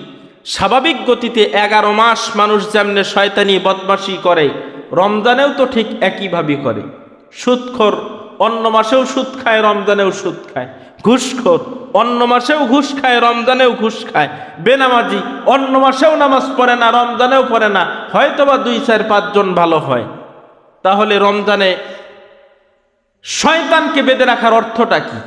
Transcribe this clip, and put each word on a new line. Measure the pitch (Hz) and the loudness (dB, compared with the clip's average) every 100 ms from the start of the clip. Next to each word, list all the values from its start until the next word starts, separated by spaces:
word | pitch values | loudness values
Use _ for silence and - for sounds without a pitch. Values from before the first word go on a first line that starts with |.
| - - - _ | -14 -20 -20 _
স্বাভাবিক | - - 190 247 320 240 | -12 -4 0 2 0 -2
গতিতে | 247 233 233 226 | -2 -2 -2 0
এগারো | 208 196 208 214 208 | 0 0 2 2 2
মাস | 214 233 220 - | 2 2 2 -2
মানুষ | 208 208 208 190 | 0 2 0 0
যেমনে | 214 202 202 | 0 0 -2
শয়তানি | 190 202 202 202 202 190 | 0 0 0 0 0 2
বদমাশি | 185 185 185 190 196 180 | 0 0 0 -2 -2 -2
করে, | 185 165 143 - - - - | 0 2 2 -2 -12 -16 -4
রমজানেও | 151 202 214 220 247 285 277 | 0 0 2 2 2 0 0
তো | |
ঠিক | 254 226 214 - | -2 -2 -4 -2
একইভাবেই | 190 190 196 170 151 | -2 -2 -4 -4 -2
করে। | 139 123 104 92 - - - _ | -2 -4 -6 -8 -16 -20 -20 _
সুদখোর | - - 247 - - 214 - - - - - | -4 0 0 -2 0 0 0 -6 -14 -10 -2
অন্য | 220 226 226 | -2 0 0
মাসেও | 220 220 262 | 0 2 0
সুদ | 254 262 254 - | 0 -4 -6 -4
খায়, | 233 220 | -2 2
রমজানেও | 214 202 196 202 196 | 2 0 0 0 0
সুদ | - 180 151 - | -2 -6 -8 -6
খায়, | 135 123 - - - | -6 -6 -12 -20 -2
ঘুষখোর | 202 254 - - 185 160 - - - | 2 2 0 -2 0 0 -2 -14 -4
অন্য | 190 233 240 | -2 0 0
মাসেও | 240 247 240 302 | 0 0 0 0
ঘুষ | 254 277 285 - | 2 0 0 -2
খায়, | 262 240 | 0 2
রমজানেও | 233 233 233 254 254 | 2 2 0 2 2
ঘুষ | 208 220 - - | 2 -2 -4 -4
খায়, | 151 139 - - - | -2 -2 -4 -16 -4
বেনামাজি | 175 277 262 240 202 196 - - | 2 2 4 2 0 -4 -6 -4
অন্য | - 277 269 269 | 0 2 2 2
মাসেও | 269 269 320 | 2 4 2
নামাজ | 302 277 262 269 269 | 4 2 2 0 0
পড়ে | 247 | 2
না, | 240 233 | 2 2
রমজানেও | 240 240 220 247 262 247 | 2 0 0 2 2 2
পড়ে | 226 214 | 0 2
না, | 190 - - - | 0 -2 -6 -4
হয়তোবা | 190 285 285 277 262 | 0 2 2 2 2
দুই | 233 233 196 | 0 -2 0
চার | 214 214 | 0 2
পাঁচজন | 208 202 202 190 | 0 0 0 2
ভালো | 175 165 160 | 2 2 2
হয়। | 139 123 107 - - - - _ _ _ | 0 -4 -4 -12 -20 -20 -20 _ _ _
তাহলে | 190 202 214 202 | 0 2 2 2
রমজানে | 202 208 202 202 190 175 - - - - - - _ _ _ _ _ _ _ _ | 2 0 0 0 0 0 -6 -16 -20 -20 -20 -20 _ _ _ _ _ _ _ _
শয়তানকে | - - - 320 - 320 311 285 | -10 -2 0 0 2 0 2 0
বেঁধে | 262 254 | 2 2
রাখার | 254 233 233 | 2 2 2
অর্থটা | 226 226 - 240 160 | 2 0 -2 0 0
কি?" | 131 110 | -2 -12